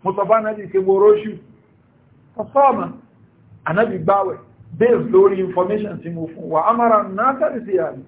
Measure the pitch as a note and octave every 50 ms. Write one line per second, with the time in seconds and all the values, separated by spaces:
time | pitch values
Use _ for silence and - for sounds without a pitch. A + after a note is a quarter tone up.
0 | _ F#3 F#3+ G3+ G3 F#3 G#3+ A3+ G#3+ G#3+ G#3+ G#3 G3+ F3+ - F#3+ F#3+ F#3+ G3 G3
1 | G3+ G#3+ G#3 G#3+ G#3+ A3 - - - _ - _ _ _ _ _ _ _ _ _
2 | _ _ _ _ _ _ _ - G#3+ - - C#4 C#4+ C4+ A#3+ G#3 F3 E3+ - -
3 | _ _ _ _ _ _ _ _ _ _ - - _ D3+ D#3+ G3 A3+ A#3 G3 F#3
4 | D#3 F3 G3 G3+ F#3+ F#3 D#3+ - - _ _ _ - - - - A3 B3 A#3 -
5 | - A3+ E3+ F#3+ G3 G3 G3 F#3 F#3+ F3+ F#3 F3+ F3+ F#3 G#3 G#3+ G#3+ G#3 F3 E3
6 | - E3 E3+ E3 D#3+ D#3+ D#3+ - D#3+ E3 D#3+ D#3 E3 G3 A#3 A#3 A#3+ A#3 A3 G#3
7 | G3+ G3 F#3+ G3 A3+ C4 C4+ C4 D#4+ D4+ - B3 A#3 G3 G3 F3+ E3 D3 B2+ B2
8 | -